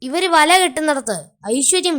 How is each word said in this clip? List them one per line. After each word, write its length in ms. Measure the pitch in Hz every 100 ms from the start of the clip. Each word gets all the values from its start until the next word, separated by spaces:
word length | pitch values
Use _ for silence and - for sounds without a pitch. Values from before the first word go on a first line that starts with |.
| 254
ഇവര് 220 | 330 370
വല 160 | 330 302 370
കെട്ടുന്നിടത്ത് 540 | 359 269 311 269 247 175 - _ 202
ഐശ്വര്യം 420 | 254 269 370 359